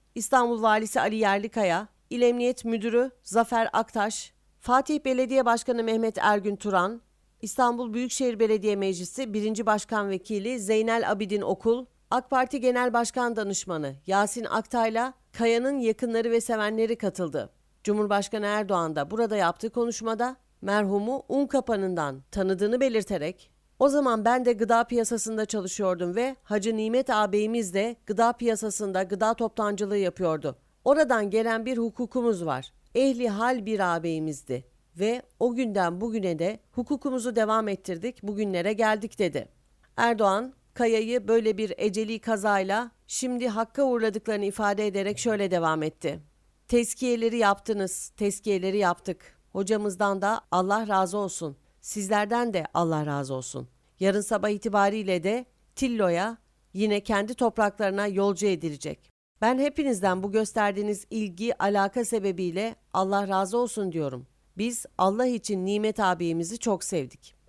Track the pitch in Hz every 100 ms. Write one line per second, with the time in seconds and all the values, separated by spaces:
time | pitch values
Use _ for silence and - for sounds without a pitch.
0 | _ - - 262 240 233 220 214 220 262
1 | 214 220 208 202 208 226 190 170 214 _
2 | - 240 240 240 240 254 233 226 226 233
3 | 262 - - 226 226 233 226 - 226 226
4 | 208 - - _ _ _ - 254 277 302
5 | 269 254 254 269 240 233 - 240 226 226
6 | 226 - - 208 202 202 208 190 185 233
7 | _ _ _ _ 214 - 247 240 240 220
8 | 254 - 254 214 220 214 208 202 190 175
9 | 180 - 247 208 214 220 220 214 - 214
10 | 202 190 - 208 208 254 196 220 226 226
11 | - 202 202 202 - 190 226 240 254 _
12 | - 247 - 262 254 277 247 247 247 233
13 | 233 254 240 220 196 190 190 160 143 139
14 | - 190 208 240 220 220 - 240 226 220
15 | 254 - _ - 233 233 262 277 226 220
16 | 240 226 226 226 - 220 208 220 226 226
17 | 202 185 170 143 104 _ _ _ - 208
18 | 208 202 190 214 208 208 196 185 165 147
19 | 143 220 233 208 170 - 220 240 233 226
20 | 220 220 247 262 _ _ 190 208 196 202
21 | 214 269 - 269 277 269 240 208 190 175
22 | 143 135 - 202 190 185 208 247 269 220
23 | 190 185 151 185 - _ _ - 277 285
24 | 262 226 214 254 247 220 220 233 233 240
25 | 220 233 220 220 214 214 185 - 196 175
26 | 175 190 254 262 - 208 208 220 220 240
27 | 269 214 208 208 214 233 196 190 226 233
28 | - 202 233 240 233 214 220 202 202 185
29 | 185 190 220 226 226 - 208 202 202 202
30 | 185 - 175 156 147 127 _ _ 247 294
31 | 294 233 208 214 226 226 226 233 233 -
32 | 247 254 233 190 165 127 - _ _ 226
33 | 269 240 240 202 240 254 202 214 185 170
34 | 165 160 156 147 - 127 - _ _ 165
35 | 208 240 - - 240 240 240 196 175 175
36 | 233 220 190 160 170 220 _ - 240 294
37 | 277 254 233 226 214 220 214 196 - 170
38 | 226 - 196 202 208 180 185 214 220 214
39 | 214 - 180 139 - _ _ _ _ -
40 | 233 220 202 196 262 - _ - 233 220
41 | 220 247 202 226 220 202 214 - 208 190
42 | 220 220 226 214 208 196 190 208 240 _
43 | _ - 254 247 247 214 226 - 269 240
44 | 220 208 226 208 202 202 208 202 214 196
45 | 196 208 240 214 196 175 165 156 156 -
46 | 147 156 - _ _ _ - 240 233 -
47 | 254 233 226 233 202 202 - 202 190 -
48 | - - 202 - 214 196 190 202 185 175
49 | - 170 - _ _ 190 196 214 208 180
50 | 202 196 196 226 - 180 185 214 214 190
51 | 185 208 196 - 160 143 _ _ - 208
52 | 190 208 208 233 240 190 151 160 165 156
53 | 151 143 135 131 127 131 123 _ _ -
54 | 190 196 202 214 208 208 226 202 202 214
55 | 196 180 180 240 247 _ _ - 269 233
56 | 185 170 208 226 _ _ _ 190 214 202
57 | 202 202 214 247 233 226 208 202 202 196
58 | 208 190 202 196 202 175 165 143 151 147
59 | _ _ _ - 220 254 285 285 277 208
60 | 190 185 202 214 220 226 202 196 208 202
61 | - 220 208 175 233 - 202 202 196 247
62 | 233 226 196 180 180 175 226 - _ 185
63 | 190 202 196 190 190 233 247 220 190 160
64 | 143 127 135 _ _ - 226 233 - -
65 | 190 208 254 233 - 190 185 208 220 214
66 | 196 175 170 165 165 233 233 190 - 175
67 | 131 - - _